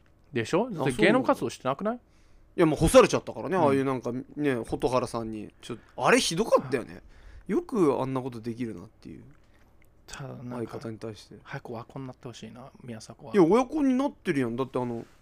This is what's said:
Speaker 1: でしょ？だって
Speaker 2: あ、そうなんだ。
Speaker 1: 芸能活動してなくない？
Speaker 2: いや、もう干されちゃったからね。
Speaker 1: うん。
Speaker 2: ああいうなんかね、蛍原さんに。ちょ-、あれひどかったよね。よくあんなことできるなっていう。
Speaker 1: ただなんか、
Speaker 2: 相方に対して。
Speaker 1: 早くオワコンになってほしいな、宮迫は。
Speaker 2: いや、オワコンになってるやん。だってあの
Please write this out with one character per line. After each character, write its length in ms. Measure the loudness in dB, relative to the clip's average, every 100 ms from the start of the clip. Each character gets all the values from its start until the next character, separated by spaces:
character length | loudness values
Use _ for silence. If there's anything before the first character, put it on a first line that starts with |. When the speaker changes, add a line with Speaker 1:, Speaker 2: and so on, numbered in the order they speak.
| _ _ _
Speaker 1:
で 140 | -4 0
し 80 |
ょ？ 100 | 0
だ 20 | 0
っ 20 |
て 60 | -2
Speaker 2:
あ、 0 |
そ 40 |
う 60 | -2
な 60 |
ん 40 | 4
だ。 60 |
Speaker 1:
芸 100 | 4
能 100 | 4
活 200 | 2 0
動 80 | -4
し 80 | -4
て 100 | -6
な 80 | -2
く 80 |
な 80 | -4
い？ 40 | -6
Speaker 2:
い 20 | _ _ -20 -20 _ 2
や、 80 |
も 100 | 2
う 40 | 4
干 100 | 8
さ 140 | 8
れ 60 | 8
ち 40 |
ゃ 60 | 4
っ 40 |
た 120 | -2
か 80 | -8
ら 80 | -4
ね。 60 | 2
Speaker 1:
う 20 |
ん。 40 |
Speaker 2:
あ 40 | 4
あ 60 |
い 20 | 4
う 80 |
な 80 | 0
ん 80 | -2
か 120 | -4
ね、 420 | -8 -8 -4 -2
蛍 340 | -2 -4 -4 0
原 160 | 0 0
さ 160 | -4
ん 80 | -6
に。 220 | -8 -12 -16
ち 120 | -14
ょ-、 40 | -14 -14 0
あ 120 | 4
れ 80 | 4
ひ 180 | 2 -2
ど 100 | 2
か 160 | 2 2
っ 40 |
た 80 | -4
よ 60 |
ね。 180 | -6 -16 -20 -20 -20 -16 -6
よ 120 | -4
く 400 | -2 2 2 2
あ 40 | -2
ん 80 |
な 80 | -4
こ 80 | -6
と 100 | -8
で 140 | -10
き 100 | -8
る 100 | -8
な 100 | -10
っ 40 | -16
て 220 | _ -18
い 80 | -18
う。 60 | -20 -20 _ _ _ _ _ _ -16
Speaker 1:
た 160 | -14
だ 60 | -12
な 60 |
ん 300 | -12 -12 -8
か、 140 | -10 -10
Speaker 2:
相 20 |
方 60 | -12
に 60 | -12
対 180 | -12 -14
し 100 | -20
て。 80 | -20
Speaker 1:
早 180 | -16 -14
く 100 | -12
オ 40 |
ワ 100 | -14
コ 140 | -14 -14
ン 40 |
に 60 | -14
な 60 |
っ 20 | -16
て 100 | -18
ほ 60 |
し 140 | -16 -18
い 40 |
な、 200 | -18 -20 -20
宮 160 | -16 -16
迫 280 | -18 -18 0
は。 80 |
Speaker 2:
い 20 | 4
や、 80 |
オ 60 | 6
ワ 160 | 6 4
コ 160 | 0
ン 60 | 0
に 60 |
な 120 | 2 -2
っ 60 |
て 200 | -4 -2
る 80 | 0
や 60 | 0
ん。 100 | -2
だ 80 |
っ 60 | -4
て 80 | -4
あ 80 | -4
の 180 | -6 -12 -20